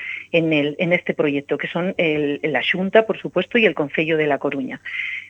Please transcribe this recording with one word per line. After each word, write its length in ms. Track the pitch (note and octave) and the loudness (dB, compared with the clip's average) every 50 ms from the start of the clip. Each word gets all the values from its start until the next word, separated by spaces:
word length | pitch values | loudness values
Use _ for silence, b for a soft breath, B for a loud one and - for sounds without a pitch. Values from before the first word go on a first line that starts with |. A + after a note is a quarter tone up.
| B B B B B B - | B B B B B B 0
en 180 | E3+ E3 D#3+ | 2 2 2
el, 240 | D#3 D3 C#3+ D3 C#3+ | 2 2 2 0 -2
en 140 | - F3+ E3 | -2 0 2
este 220 | F3+ E3+ - - F3+ | 2 0 0 0 -2
proyecto, 440 | - D#3+ D3 C#3+ C#3 C#3 - D#3+ | 0 0 0 0 -2 -2 -2 -4
que 100 | - - | -4 -4
son 280 | E3 - E3+ F3 F#3+ F#3 | -4 -4 -4 -2 -2 -2
el, 440 | - F3+ D#3+ D3+ D3+ D3 C#3+ C#3+ C3+ - | 0 0 0 0 0 0 -2 -2 -2 -2
la 180 | D#3 C#3 A#2+ | -2 -2 -2
Xunta, 440 | A2+ - - F3+ F#3+ F#3+ - A3 A3 | -2 -2 -2 -2 0 4 4 4 4
por 120 | A3 F#3 | 4 0
supuesto, 400 | - - D#3+ - F3+ F#3 - - | -4 -6 -4 -2 -2 0 0 2
y 80 | A#3+ A3 | 4 4
el 100 | F#3 - | 4 4
Concello 420 | - D3+ C3+ - - D#3+ D#3 E3 | 2 -2 -2 -2 -2 0 2 2
de 100 | D#3 D#3 | 2 2
La 120 | D3 C#3 C3+ | 2 2 0
Coruña. 420 | - C#3+ C#3 C#3 B2+ - - B B B B B B B B B B B | 0 -2 -2 -2 -4 -6 -8 B B B B B B B B B B B